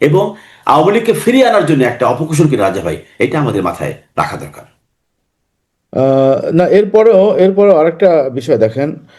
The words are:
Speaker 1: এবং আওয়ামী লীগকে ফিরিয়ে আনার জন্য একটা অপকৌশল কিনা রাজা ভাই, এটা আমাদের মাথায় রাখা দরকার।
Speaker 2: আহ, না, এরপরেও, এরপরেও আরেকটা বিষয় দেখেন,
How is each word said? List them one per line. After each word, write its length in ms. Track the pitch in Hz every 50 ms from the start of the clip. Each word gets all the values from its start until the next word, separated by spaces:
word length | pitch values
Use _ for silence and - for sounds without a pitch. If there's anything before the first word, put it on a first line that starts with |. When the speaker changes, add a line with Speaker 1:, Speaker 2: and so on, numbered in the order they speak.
Speaker 1:
এবং 340 | - 147 156 190 208 208 - - - - - _ _
আওয়ামী 260 | - 131 151 160 185 208
লীগকে 200 | 233 226 233 202
ফিরিয়ে 340 | - - 220 247 269 262
আনার 200 | 233 226 202 170
জন্য 180 | 151 160 135 127
একটা 220 | 117 110 - 127
অপকৌশল 420 | 113 - - 156 160 160 147 165 147
কিনা 140 | 135 110 98
রাজা 180 | 95 92 95
ভাই, 160 | 85 85 - - - _ _ -
এটা 220 | 98 90 - 156
আমাদের 220 | 143 120 101 98 90
মাথায় 320 | 87 85 - 78 69 - - _ _ _
রাখা 200 | - - - -
দরকার। 280 | - - 73 - - - - _ _ _ _ _ _ _ _ _ _ _ _ _ _ _ _ _ _ _ _ _ _ _ _ - -
Speaker 2:
আহ, 500 | 131 135 135 135 135 135 135 - - - 165
না, 160 | 165 180 156
এরপরেও, 680 | 175 196 208 196 208 220 220 233 226 190 190 214 190
এরপরেও 400 | 175 185 196 190 196 202 202 185
আরেকটা 540 | 156 156 170 165 165 202 185 165 156 135 135
বিষয় 280 | 120 127 120 147 143 107
দেখেন, 380 | 110 110 - 127 143 156 - - - _ _